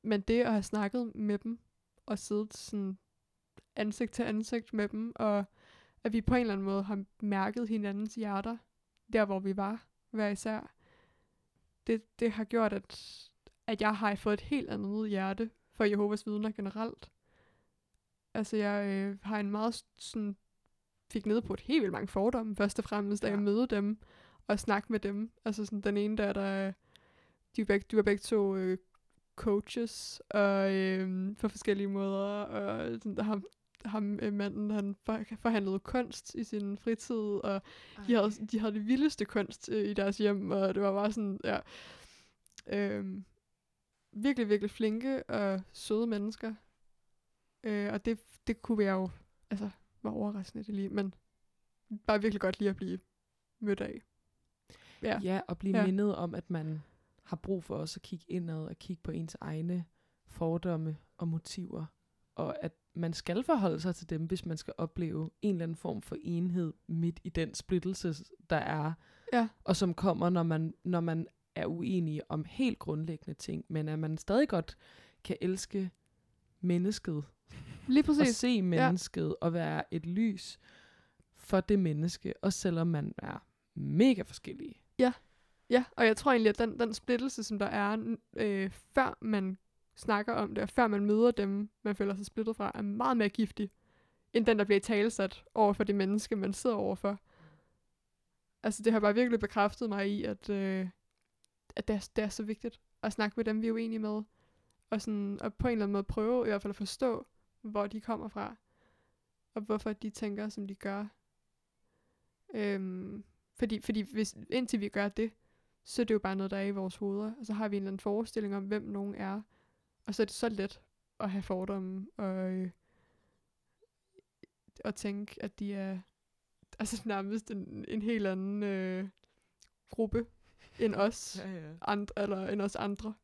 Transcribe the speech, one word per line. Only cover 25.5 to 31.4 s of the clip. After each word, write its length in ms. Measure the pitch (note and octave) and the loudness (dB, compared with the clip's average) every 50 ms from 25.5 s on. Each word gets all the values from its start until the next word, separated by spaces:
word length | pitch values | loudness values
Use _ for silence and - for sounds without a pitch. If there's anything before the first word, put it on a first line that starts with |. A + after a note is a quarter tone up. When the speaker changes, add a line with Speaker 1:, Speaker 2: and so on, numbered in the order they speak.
| G3+ A3 G#3 | -2 -2 -4
Speaker 1:
sådan, 160 | G3 A3 G3+ | -4 -6 -2
den 160 | G3 G3+ G3+ | 0 0 2
ene 200 | G3+ G#3 G#3+ A3 | 2 0 0 0
der, 160 | G#3+ G#3 G3+ G3+ | 0 0 0 0
der 80 | G3+ | 0
er, 320 | G3 G3 G3 G3 G3 F#3+ F#3+ _ _ _ _ - _ _ _ _ _ _ _ _ _ _ _ | 0 0 0 0 -2 -2 -4 _ _ _ _ -20 _ _ _ _ _ _ _ _ _ _ _
de 60 | - | -2
er 40 | G#3+ | 2
begge, 200 | - G3+ G3+ - _ | 4 4 2 2 _
de 40 | - | 4
var 60 | G#3+ G3+ | 4 6
begge 180 | G#3+ G3+ G3+ | 6 4 2
to, 340 | - - A#3 G#3+ G3+ G3 F#3+ | 2 2 4 4 4 4 2
øh, 220 | F#3+ F#3 F#3 F#3 F#3 _ _ _ _ _ _ _ _ _ _ _ | 0 0 0 -2 -2 _ _ _ _ _ _ _ _ _ _ _
coaches, 840 | - - A#3 G3+ G#3 - - - A#3+ A#3 A3 - - - - - - - _ | -4 0 0 0 0 0 -4 -4 -4 -4 -4 -6 -10 -12 -12 -12 -14 -12 _
og, 440 | - G#3+ G3+ G3+ G3 G3 G3 G3 F#3+ | 2 4 4 4 4 4 2 2 2
øhm, 640 | F#3+ F#3+ F#3+ F#3+ F#3 F#3+ F#3 F#3 F#3 F#3 G3 G#3 | 2 2 2 0 0 -2 -2 -2 -2 -4 -4 -4
på 120 | - | -2